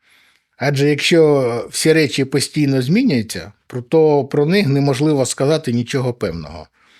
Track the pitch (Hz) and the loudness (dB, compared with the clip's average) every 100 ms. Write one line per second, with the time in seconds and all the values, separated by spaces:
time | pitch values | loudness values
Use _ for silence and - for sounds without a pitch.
0 | _ _ _ _ _ _ 131 135 143 143 | _ _ _ _ _ _ -4 0 0 0
1 | - 170 156 139 123 117 98 - 160 156 | 2 4 4 4 0 -4 -8 -4 2 2
2 | 147 - 135 143 - 156 143 135 123 208 | 2 -2 -2 -2 -4 -2 0 0 2 2
3 | 262 131 110 - - _ _ 127 117 160 | 2 0 -2 -10 -12 _ _ -12 0 2
4 | 156 143 139 147 147 202 139 139 139 135 | 4 4 0 -2 0 2 2 0 0 0
5 | 156 143 123 - 139 156 135 120 120 135 | 0 0 -2 0 0 0 -2 -4 -2 -4
6 | 127 120 98 82 73 78 73 _ _ _ | -4 -4 -6 -6 -12 -16 -18 _ _ _